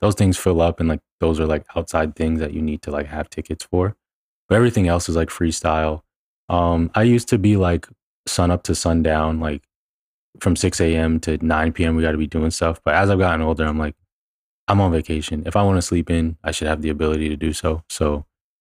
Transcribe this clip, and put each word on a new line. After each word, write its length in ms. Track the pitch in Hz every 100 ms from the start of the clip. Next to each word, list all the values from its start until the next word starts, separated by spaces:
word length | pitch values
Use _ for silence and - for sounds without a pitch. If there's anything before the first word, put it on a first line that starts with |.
those 140 | 104 101
things 200 | 98 87
fill 260 | 95 82
up 180 | 85 85
and, 100 | 82
like, 100 | 76 - _
those 200 | 82 78
are, 60 | 78
like, 180 | 76 - 82
outside 400 | 85 82 78 -
things 240 | 80 80
that 140 | 78
you 80 | 80
need 200 | 78 76
to, 80 | -
like, 160 | 73 73
have 240 | 76 73
tickets 340 | - - -
for. 320 | - 90 95 - _ _ _ _ _
But 60 | 104
everything 320 | 120 113 90
else 200 | 87 -
is, 80 | 82
like, 140 | 80
freestyle. 720 | - 85 - 80 78 78 78 - _ _ _ -
Um, 400 | 87 85 82 82 107
I 80 |
used 260 | 120 120 -
to 80 | 113
be, 180 | 101 101
like, 320 | 90 85 - - _ _ -
sun 240 | - 87
up 140 | 87
to 100 | -
sundown, 680 | 80 85 82 78 78 78 80
like, 220 | 78 73 - _ _ _ _ _ _ -
from 160 | 98 82
six 260 | 92 -
A 140 | 82 82
M 240 | 80 80
to 180 | 80 78 80
nine 260 | 78 80
P 140 | 76 82
M, 100 | 80
we 60 |
gotta 160 | 80 78
be 80 | 76
doing 240 | 80 80
stuff. 320 | - 82 82
But 120 | - 80
as 160 | 98
I've 80 | 95
gotten 220 | 92 80
older, 220 | 80 80 78
I'm 120 | 78
like, 180 | 76 - _ _ _ _ _ _ -
I'm 120 | 101
on 100 | 95
vacation. 500 | 82 - 78 - 76 85
If 100 | 104
I 60 |
wanna 180 | 101 92
sleep 280 | - 87 82
in, 280 | 82 80 80
I 80 | 76
should 160 | 71 78
have 140 | 78
the 80 | 78
ability 400 | 76 78 78 78
to 60 | 73
do 180 | 80
so. 300 | 73 82 80 -
So, 360 | - 76 73 - _ _ _